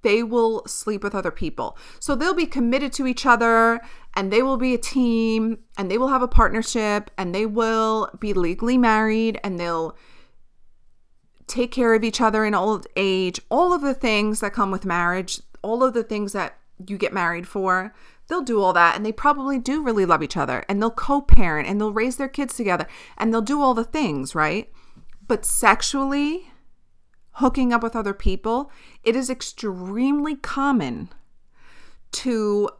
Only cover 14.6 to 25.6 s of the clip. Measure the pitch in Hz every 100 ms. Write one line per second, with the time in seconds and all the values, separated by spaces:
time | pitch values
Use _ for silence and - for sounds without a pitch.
14.6 | 196 185 190 175 175 180 180 - - -
15.6 | 202 233 262 233 220 208 202 202 165 -
16.6 | - - 185 196 180 190 170 170 180 202
17.6 | 190 185 202 - - - - 349 254 220
18.6 | 185 175 170 - 214 214 285 285 269 269
19.6 | 247 302 269 220 180 156 151 - 131 123
20.6 | - 202 220 220 - 285 277 220 175 151
21.6 | 147 202 214 214 247 247 269 277 269 -
22.6 | 208 175 254 - - - 226 226 214 294
23.6 | 269 226 226 311 240 143 131 165 151 185
24.6 | - - - - - - - 220 - -